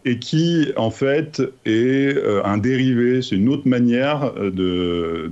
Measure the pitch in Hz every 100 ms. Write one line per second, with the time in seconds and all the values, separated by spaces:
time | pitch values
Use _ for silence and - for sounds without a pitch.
0 | 127 120 - 156 170 170 139 - 113 110
1 | 135 143 151 - 127 - - 110 123 135
2 | 139 139 - 101 101 104 117 131 131 120
3 | 120 127 127 98 110 143 131 123 120 120
4 | 135 147 139 - 101 95 92 90 90 87
5 | 85 82 82